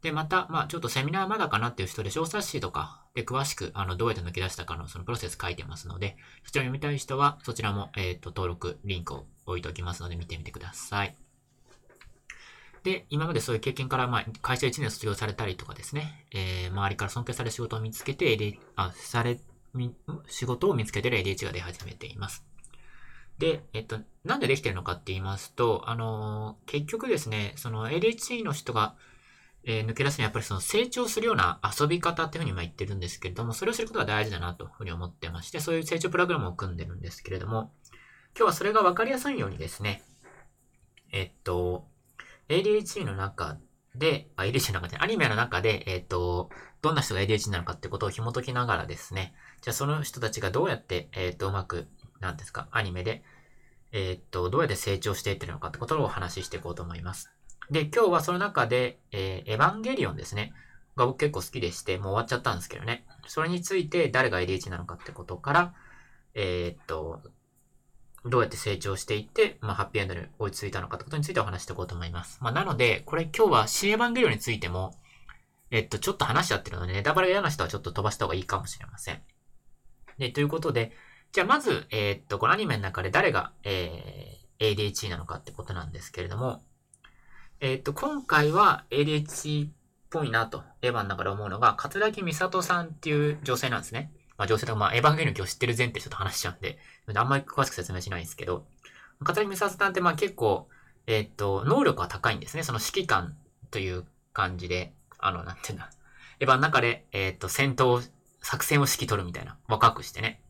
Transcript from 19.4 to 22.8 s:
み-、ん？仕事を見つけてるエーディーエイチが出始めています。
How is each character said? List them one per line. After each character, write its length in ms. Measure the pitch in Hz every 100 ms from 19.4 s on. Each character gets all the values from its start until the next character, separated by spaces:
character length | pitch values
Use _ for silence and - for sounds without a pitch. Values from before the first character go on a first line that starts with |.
| - - -
み-、 140 | 127 123
ん？ 80 | - - 160 -
仕 180 | - 127
事 240 | 120 196
を 60 | 143
見 100 | 107
つ 60 |
け 100 | -
て 80 | 120
る 80 | 117
エ 40 |
ー 20 |
デ 60 | 95
ィ 40 |
ー 0 |
エ 20 | 95
イ 0 |
チ 80 | 98
が 60 |
出 100 | -
始 220 | 87 87 90
め 80 |
て 120 | - -
い 120 | 101
ま 120 | 101
す。 160 | - - - - -